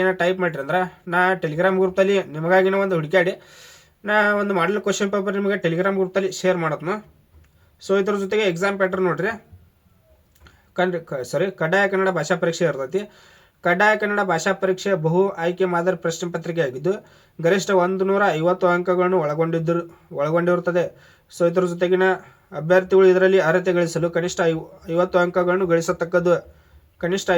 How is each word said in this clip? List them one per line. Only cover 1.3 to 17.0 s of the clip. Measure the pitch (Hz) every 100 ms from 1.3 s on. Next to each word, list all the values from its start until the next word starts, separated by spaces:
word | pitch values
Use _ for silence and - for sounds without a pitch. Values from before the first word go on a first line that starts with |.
| 185
Telegram | 165 151 185 190
ಗ್ರೂಪಲ್ಲಿ | 190 185 190 196 139 151
ನಿಮಗಾಗಿನ | 165 190 190 196 196
ಒಂದು | 175
ಹುಡುಕಾಡಿ | 151 185 175 196 - - - - _ _ 208
ನಾ | 214 208 208
ಒಂದು | 202 196
ಮಾಡೆಲ್ | 170 208 202
ಕ್ವಶನ್ | 190 202
ಪೇಪರ್ | 202 196 202
ನಿಮಗೆ | 202 202 170
Telegram | 165 196 196
ಗ್ರೂಪಲ್ಲಿ | 185 190 190 185
ಶೇರ್ | 180 180 160
ಮಾಡತ್ನು. | 147 156 214 - _ _ - _ _ _ _ -
So | 196
ಇದ್ರ | 196 202 196
ಜೊತೆಗೆ | 208 208
ಎಕ್ಸಾಮ್ | 170 196 202
ಪ್ಯಾಟರ್ನ್ | 190 185 185
ನೋಡ್ರಿ, | 151 190 233 - - _ _ _ _ _ _ _ _ - _ _ -
ಕನ್ನಡ | 180 175 160
ಕ-, | 143 123
ಸಾರಿ, | 143 190 190
ಕಡ್ಡಾಯ | 208 190 196
ಕನ್ನಡ | 190 190 175
ಭಾಷಾ | 151 175
ಪರೀಕ್ಷೆ | 170 165 170
ಇರ್ತೈತಿ. | 135 135 185 208 - - - _ _ 175
ಕಡ್ಡಾಯ | 180 208 214
ಕನ್ನಡ | 208 208 190
ಭಾಷಾ | 165 202 185
ಪರೀಕ್ಷೆ | 190 185 202 185 156
ಬಹು | 170 196 190
ಆಯ್ಕೆ | 170 175 185
ಮಾದರಿ | 175 175 180
ಪ್ರಶ್ನೆ | 170 165 175 170
ಪತ್ರಿಕೆ | 170 165 143
ಆಗಿದ್ದು | 131 156 214